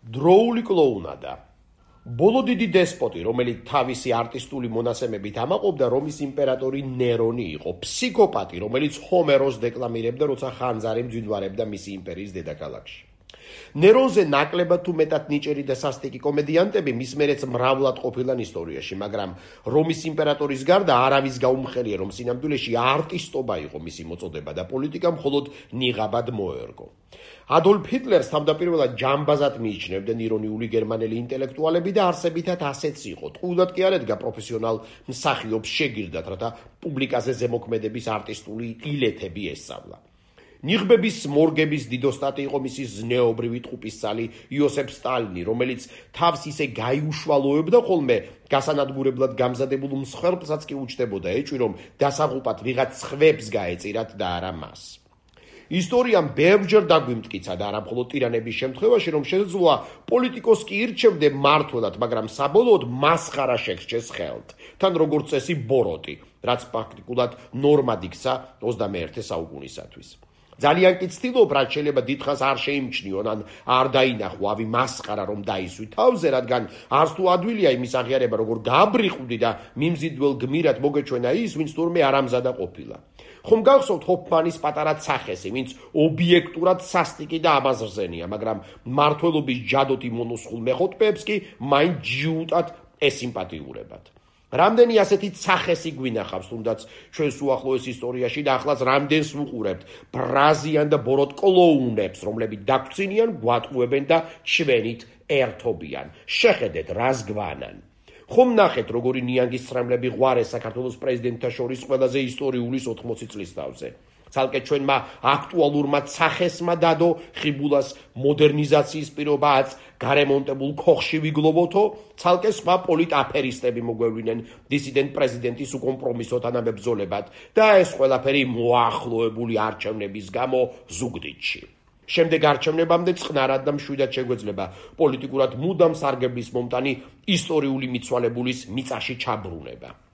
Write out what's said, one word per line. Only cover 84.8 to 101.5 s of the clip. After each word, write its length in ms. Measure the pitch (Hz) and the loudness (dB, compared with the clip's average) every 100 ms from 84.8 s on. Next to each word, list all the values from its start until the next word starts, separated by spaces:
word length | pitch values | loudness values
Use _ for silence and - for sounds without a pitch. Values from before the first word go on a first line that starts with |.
| 151 151 | -2 -2
ცახესი, 480 | - 131 - 92 95 | -2 -4 -4 -8 -6
ვინც 200 | 123 127 - - - | -6 -6 -12 -4 2
ობიექტურად 800 | 160 156 175 175 170 165 180 180 - | 2 4 6 6 6 0 2 2 2
სასტიკი 520 | 185 156 - 156 160 | 0 0 -6 -8 0
და 80 | 160 143 | 4 4
ამაზრზენია, 680 | 135 117 110 95 92 85 87 | 2 0 -4 -4 -6 -6 -8
მაგრამ 300 | 104 110 104 - - | -6 -4 -6 -10 -16
მმართველობის 760 | - 135 147 147 170 156 135 123 107 | -4 2 2 2 2 2 -2 -4 0
ჯადოთ 360 | 135 139 131 123 | 0 2 0 -4
იმონოსხულ 540 | 113 117 117 - 113 | -6 -6 -8 -10 -6
მეხოტბეებს 600 | 117 127 185 - 214 196 - | -2 0 0 2 0 2 -4
კი 100 | 208 - - | -6 -6 -10
მაინც 400 | 135 139 165 147 - | 0 4 4 0 -6
ჯიუტად 640 | 131 156 160 165 170 170 - - _ | -4 -2 -4 0 -2 -2 -10 -20 _
ესიმპათიურებათ. 1040 | 143 - 123 104 92 80 67 55 - 53 - _ _ _ _ | 0 0 -8 -6 -8 -10 -12 -14 -16 -20 -20 _ _ _ _
რამდენი 460 | 131 190 226 240 220 | 4 4 8 8 8
ასეთი 300 | 190 196 202 | 6 2 0
ცახესი 600 | - - 180 - 160 160 131 | -6 0 0 2 -2 -2 -6
გვინახავს, 520 | 131 110 95 92 95 | -4 -4 -4 -8 -8
თუნდაც 300 | 117 113 110 - - - - | -6 -4 -4 -8 -20 -16 -4
ჩვენს 220 | 147 120 | -2 0
უახლოეს 460 | 143 127 135 131 131 | -2 0 0 -2 -4
ისტორიაში 540 | 120 123 123 120 151 | -8 -6 -4 -4 -2
და 80 | 143 127 | 0 0
ახლაც 200 | 143 135 | 0 0
რამდენს 460 | 131 139 143 156 151 | 2 2 2 0 0
ვუყურებთ 520 | 139 143 120 104 90 - - - | -6 -8 -4 -4 -4 -10 -20 -10
ბრაზიან 760 | 127 127 135 147 147 151 151 147 | -6 0 4 4 4 2 2 2
და 80 | 147 | 2
ბოროტ 320 | 120 139 139 - | 2 2 2 2
კლოუნებს, 800 | 196 | 6